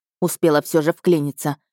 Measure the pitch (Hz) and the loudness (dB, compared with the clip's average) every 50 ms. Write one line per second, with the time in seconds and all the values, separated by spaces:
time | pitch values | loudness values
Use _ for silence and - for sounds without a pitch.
0 | _ _ _ - 175 170 - - - 165 147 147 147 - - 165 147 160 165 _ | _ _ _ -6 -4 -4 -2 0 0 2 2 2 0 0 0 0 0 0 -2 _
1 | - 180 175 156 143 143 - - - 156 139 - _ _ | 0 2 2 2 0 -4 -6 -6 -6 -6 -6 -8 _ _